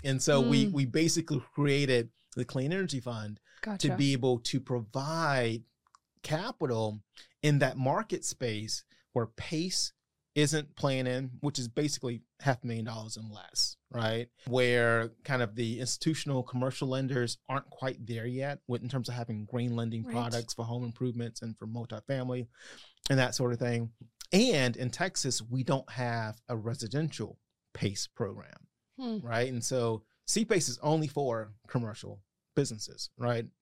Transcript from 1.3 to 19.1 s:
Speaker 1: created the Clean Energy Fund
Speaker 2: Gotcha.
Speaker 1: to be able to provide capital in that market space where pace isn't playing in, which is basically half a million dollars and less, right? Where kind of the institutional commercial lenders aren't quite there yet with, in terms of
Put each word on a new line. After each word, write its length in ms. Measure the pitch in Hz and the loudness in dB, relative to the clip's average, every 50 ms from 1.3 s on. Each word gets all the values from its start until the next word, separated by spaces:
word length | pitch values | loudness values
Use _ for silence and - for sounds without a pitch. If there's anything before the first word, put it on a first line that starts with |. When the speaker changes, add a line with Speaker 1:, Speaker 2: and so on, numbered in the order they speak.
| 156 131 - - - | -2 -2 -2 -4 -2
Speaker 1:
created 560 | - 143 143 139 143 143 131 127 120 117 117 _ _ _ _ - | 0 2 4 4 4 4 4 4 4 2 0 _ _ _ _ -6
the 100 | - 127 | -6 -4
Clean 280 | - - 135 131 143 175 | -2 -2 -2 -2 0 0
Energy 260 | 190 190 175 143 131 | 0 -2 -2 -2 -4
Fund 400 | 117 127 120 110 110 104 107 - _ _ - - - | -4 -6 -6 -6 -6 -8 -10 -12 _ _ -16 -10 -8
Speaker 2:
Gotcha. 260 | 220 208 190 - 147 | -6 -4 0 0 2
Speaker 1:
to 60 | 139 | 2
be 160 | - 139 139 139 | 4 4 4 4
able 280 | 127 123 131 127 120 | 4 4 4 2 2
to 180 | 120 - - 135 | 0 0 -2 -2
provide 1040 | - - 127 123 113 - - 135 135 147 160 165 165 151 139 131 120 113 113 120 117 _ _ _ _ _ _ _ _ _ _ _ - | -2 -2 -2 -4 -2 -4 -4 -4 -4 -2 -2 0 2 2 4 4 2 2 0 -2 -6 _ _ _ _ _ _ _ _ _ _ _ -6
capital 800 | - 156 156 190 240 240 - 165 135 120 110 110 107 107 107 - _ _ - - _ _ _ - | -2 -2 -2 -2 -4 -4 -2 -2 0 2 2 0 0 -2 -4 -10 _ _ -20 -20 _ _ _ 4
in 180 | 151 147 139 | 4 6 6
that 160 | 139 131 131 | 6 4 2
market 480 | 131 127 131 151 190 220 - 190 - - | 2 0 0 0 0 -2 -2 -4 -4 -4
space 580 | - - - 131 117 110 107 107 107 - - - _ _ _ _ _ - | -4 -6 -4 -2 -2 -2 -4 -4 -4 -6 -8 -8 _ _ _ _ _ -4
where 140 | 127 117 | -2 -2
pace 640 | 113 _ - - - 160 156 170 185 180 - - - - _ _ _ _ _ _ _ - | -2 _ -10 -8 -4 -2 -2 -2 -2 -2 -2 -2 -2 -6 _ _ _ _ _ _ _ 2
isn't 400 | 147 151 143 151 156 147 - - | 2 4 4 2 0 -2 -4 -6
playing 320 | - - 143 135 131 127 | -2 0 0 2 2 0
in, 240 | 127 127 127 135 127 123 - - | 0 0 -2 -2 -6 -6 -4 -2
which 180 | 147 143 - | -2 -2 -2
is 80 | 123 117 | -4 -4
basically 520 | 117 - 151 147 147 - - 123 120 117 - _ _ - | -2 0 0 0 0 -2 -4 -4 -6 -6 -10 _ _ -2
half 240 | - 139 131 - - | 0 0 2 2 0
a 20 | |
million 180 | 123 113 113 113 | -4 -4 -4 -4
dollars 320 | 113 107 110 110 110 - | -6 -6 -8 -10 -10 -10
and 140 | 110 113 110 | -10 -10 -12
less, 460 | 104 92 90 - - - - - - _ _ - 127 | -12 -14 -16 -6 -2 0 0 0 -2 _ _ -8 -4
right? 360 | 120 113 110 113 117 120 120 _ _ - 127 | -2 0 0 0 0 -2 -6 _ _ -4 0
Where 640 | 120 127 127 123 123 123 117 117 117 117 113 117 - _ - | 4 4 6 6 6 6 6 6 6 4 2 0 -6 _ -4
kind 200 | - 139 127 120 | -2 0 0 0
of 120 | 104 107 | 0 -2
the 240 | 117 120 113 113 117 | -2 -2 -2 -2 -2
institutional 640 | 127 120 - - - 160 160 - - 147 139 131 123 | -4 -4 -4 -2 0 0 0 0 0 -2 -2 -2 -2
commercial 460 | - - 123 127 135 131 - 143 131 | -2 -2 -2 -2 -2 -2 -2 -2 -2
lenders 500 | 127 135 135 127 123 123 120 117 - - _ - | 0 0 0 0 2 2 0 0 -2 -6 _ -4
aren't 220 | 131 139 - - | -4 -4 -4 -8
quite 340 | - - - 131 127 - 117 | -10 -6 -6 -6 -6 -6 -8
there 220 | 104 120 113 110 | -8 -6 -6 -4
yet 320 | 123 127 131 135 143 143 - _ | -4 -4 -4 -4 -4 -6 -8 _
with, 160 | - 120 120 - | -4 -4 -4 -4
in 60 | 123 | -4
terms 200 | 131 135 117 | -4 -4 -4
of 60 | - | -4